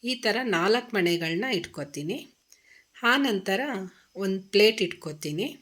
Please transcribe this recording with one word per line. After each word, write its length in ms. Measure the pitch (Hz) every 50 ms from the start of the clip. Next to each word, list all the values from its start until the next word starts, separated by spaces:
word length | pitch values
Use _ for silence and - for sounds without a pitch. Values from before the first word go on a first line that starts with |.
| -
ಈ 80 | 240 254
ಥರ 220 | 240 - 220 202 233 262 233
ನಾಲ್ಕು 420 | 190 165 170 196 220 247 233 - -
ಮಣೆಗಳನ್ನ 520 | 202 175 175 170 170 165 160 165 175 233 262
ಇಟ್ಕೊತೀನಿ. 680 | 247 180 - - - - 143 - - 143 147 160 214 311 - - _ _ _ _ - _ _ _ - - _ _ _
ಆ 160 | - - 233 247
ನಂತರ 440 | 277 277 262 214 190 190 - 190 202 269 294 254 196 190 185 - _ _ _ _
ಒಂದು 240 | - 196 190 190 190 190 -
ಪ್ಲೇಟ್ 300 | - 202 208 220 226 220
ಇಟ್ಕೊತೀನಿ. 640 | - - - - - 160 151 151 - 151 151 160 214 294 - -